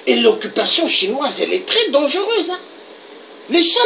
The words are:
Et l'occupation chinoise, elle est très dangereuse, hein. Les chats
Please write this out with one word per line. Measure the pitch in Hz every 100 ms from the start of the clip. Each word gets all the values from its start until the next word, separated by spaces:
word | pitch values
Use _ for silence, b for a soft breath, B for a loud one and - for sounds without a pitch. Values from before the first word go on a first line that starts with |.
| -
Et | 120
l'occupation | 220 214 208 135 - - 311
chinoise, | - 190 254 285 -
elle | -
est | 185 -
très | 453 427
dangereuse, | 277 285 330 403 453 339
hein. | 359 - - - - - - - - -
Les | 311
chats | 311 480